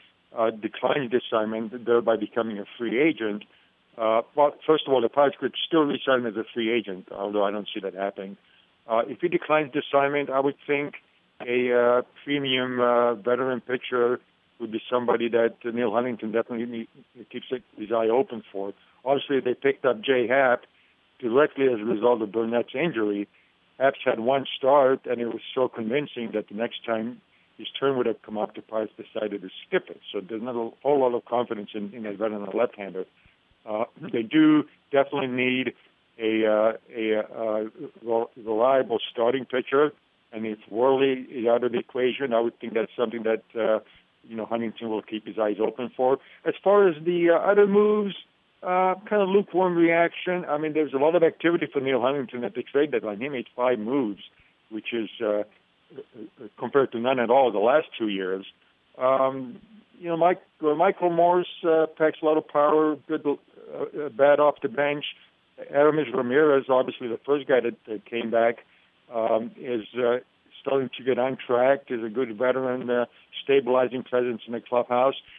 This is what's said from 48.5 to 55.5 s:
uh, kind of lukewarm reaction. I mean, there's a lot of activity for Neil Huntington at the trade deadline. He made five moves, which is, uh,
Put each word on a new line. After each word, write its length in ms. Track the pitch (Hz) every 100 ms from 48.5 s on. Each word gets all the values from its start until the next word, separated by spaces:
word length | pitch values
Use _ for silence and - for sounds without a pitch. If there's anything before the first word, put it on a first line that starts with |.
| _
uh, 320 | 185 185 185 185 214
kind 140 | 208
of 60 | 190
lukewarm 480 | 202 - 175 185 170
reaction. 680 | 165 165 170 - 185 180 147
I 120 | 147
mean, 140 | 156
there's 200 | 156 143
a 60 | 135
lot 160 | 151
of 80 | 170
activity 440 | 160 - 165 170 147
for 100 | 143
Neil 200 | 131 127
Huntington 440 | 123 143 120 123
at 100 | 120
the 80 | 123
trade 280 | - 139 151
deadline. 300 | 120 107 101
He 80 | 135
made 180 | 131 - -
five 220 | 123 120
moves, 440 | 107 143 110 95 - _ _ _ _
which 220 | 110 -
is, 160 | 117 101 -
uh, 200 | 107 104 104